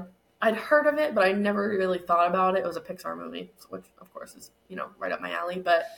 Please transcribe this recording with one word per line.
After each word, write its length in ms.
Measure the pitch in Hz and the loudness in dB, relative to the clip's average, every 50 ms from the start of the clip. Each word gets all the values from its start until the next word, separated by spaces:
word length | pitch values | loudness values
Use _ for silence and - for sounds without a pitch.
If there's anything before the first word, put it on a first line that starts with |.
| - - - _ _ _ _ - | -4 -10 -16 _ _ _ _ -2
I'd 140 | - 226 220 | 0 0 0
heard 300 | 220 - - 302 294 294 | 0 2 4 4 4 6
of 120 | 294 294 302 | 4 2 2
it, 160 | 302 - 226 | 0 0 2
but 100 | 214 185 | 2 2
I 80 | 190 | 4
never 380 | 196 202 202 202 202 202 202 220 | 2 2 0 0 0 0 0 0
really 280 | 208 190 190 185 185 180 | 0 0 0 0 0 -2
thought 300 | - - 170 170 175 180 | 0 2 2 4 4 4
about 260 | 185 190 185 185 190 | 4 2 2 2 2
it. 40 | 185 170 | 2 0
It 20 | |
was 100 | 170 160 | -2 -6
a 60 | 160 | -8
Pixar 340 | - - 185 185 - - 165 | -10 -12 -12 -10 -8 -8 -8
movie, 340 | 170 170 - - 90 90 - _ - - - | -8 -10 -10 -10 -12 -12 -14 _ -20 -18 -14
which, 160 | 95 92 - _ _ - | -14 -14 -14 _ _ -20
of 140 | - - | -20 -20
course, 220 | - - - - - | -18 -18 -18 -18 -20
is, 160 | - - - _ _ _ - | -20 -20 -20 _ _ _ -12
you 80 | 185 | -10
know, 140 | - - - - - | -10 -10 -10 -10 -8
right 120 | 196 185 | -6 -4
up 120 | 170 170 | -4 -4
my 100 | 180 180 | -4 -6
alley. 260 | 175 170 170 175 180 185 | -6 -4 -4 -4 -6 -2
But 260 | 180 175 170 165 - - - | 2 4 4 4 4 0 -8